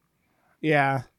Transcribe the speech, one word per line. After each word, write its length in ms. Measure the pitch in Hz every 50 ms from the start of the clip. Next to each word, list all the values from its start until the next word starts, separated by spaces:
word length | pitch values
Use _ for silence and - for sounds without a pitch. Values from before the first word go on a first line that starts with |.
| _ _ _ _ _ _ _ _ _ _ _ _
Yeah. 420 | - 156 151 143 139 139 135 131 120 - _